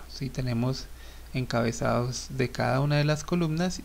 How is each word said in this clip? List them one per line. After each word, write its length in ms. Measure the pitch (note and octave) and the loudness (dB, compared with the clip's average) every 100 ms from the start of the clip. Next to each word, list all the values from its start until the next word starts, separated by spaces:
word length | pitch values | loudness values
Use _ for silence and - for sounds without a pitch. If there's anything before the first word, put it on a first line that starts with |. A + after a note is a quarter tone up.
| - | -12
Si 220 | - C3+ | -8 -6
tenemos 560 | - B2+ A#2 B2 C3 - - - - - | -4 0 0 0 -2 -6 -12 -14 -14 -6
encabezados 960 | C3+ B2+ A#2+ A#2 - A#2+ A#2 B2 B2 - | -4 0 2 2 2 2 2 2 -2 -4
de 200 | C3+ B2 | -2 0
cada 300 | - A#2+ C3 | 2 2 4
una 160 | C#3+ D3 | 4 4
de 80 | |
las 220 | D3 D3+ - | 4 2 2
columnas 560 | F3 E3 D#3 F3+ F3+ | 2 2 2 0 -2